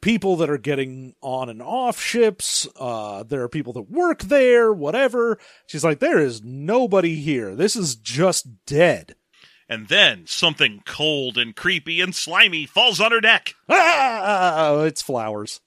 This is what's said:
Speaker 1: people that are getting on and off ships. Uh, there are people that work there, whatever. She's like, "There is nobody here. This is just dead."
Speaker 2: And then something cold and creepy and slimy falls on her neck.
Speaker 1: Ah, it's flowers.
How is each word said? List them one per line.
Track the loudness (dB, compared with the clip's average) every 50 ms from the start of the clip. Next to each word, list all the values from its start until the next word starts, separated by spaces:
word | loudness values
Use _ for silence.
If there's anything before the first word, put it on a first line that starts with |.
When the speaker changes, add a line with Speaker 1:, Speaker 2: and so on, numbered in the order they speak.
Speaker 1:
people | 2 2 0 2 2 0 0 0
that | 0 0
are | -2 -4
getting | -2 -4 -2 -2 -4 -6 -8 -14 -18 -18 -20 _
on | -10 -8 -6 -6 -6 -8
and | -10 -14
off | -10 -6 -6 -2 -2 -2 -4 -4
ships. | -6 -4 2 2 2 2 2 _ -6 -4 -4 -4 -4 -6 _ _
Uh, | -8 -6 -6 -6 -8 -8 -10 -12 -10
there | -8 -6 -6 -6
are | -4
people | -6 -6 -8 -8 -10
that | -12 -12 -8
work | -2 -2 0 0 0 -2 -2
there, | 0 2 4 6 6 6 6 6 4 2
whatever. | 0 -2 -4 0 0 0 0 2 0 0 0 -2 -4 _ -20 -20 _ _ _
She's | -10 -2 0
like, | 0 0 2
"There | 2 2 4 4
is | 2 2 -2 -6
nobody | -14 -14 -14 -10 -4 0 2 2 2 4 2 2 2 2 0
here. | -2 -2 -2 -2 -2 -2 -6 -4
This | 0 0 0 0
is | 0 -4 -4 -4
just | -8 _ -10 -2 0 2 2 2 0 -4 -8 -16 _ _
dead." | -4 2 4 4 4 4 0 -4 _ -20 _ _ _ _ _ _ _ _ _ _ _
Speaker 2:
And | -10 -10 -4 0
then | 4 6 6 6 4 0 -8 -10
something | -6 -2 0 -2 0 2 0 0 0 -2 _
cold | -14 -8 -4 -2 -2 -2 -2 -4 -4 -2 -4
and | -4 -4 -6
creepy | -6 -2 -2 -2 -2 -4 -4 -2 -2
and | -2 -2 -2
slimy | -6 -8 -4 2 4 4 4 2 -4 -8
falls | -4 _ 0 0 0 2 0
on | 0 2
her | 2 2
neck. | 2 2 2 2 0 -6 -14 _ _ _
Speaker 1:
Ah, | 2 4 4 4 4 2 0 0 0 -2 -2 -2 0 2 2 2 2 2 2 2 2 2
it's | 0 -2 -4 -6
flowers. | -8 -6 -6 -4 -4 -4 -6 -8 -10 -12 -14 -18 _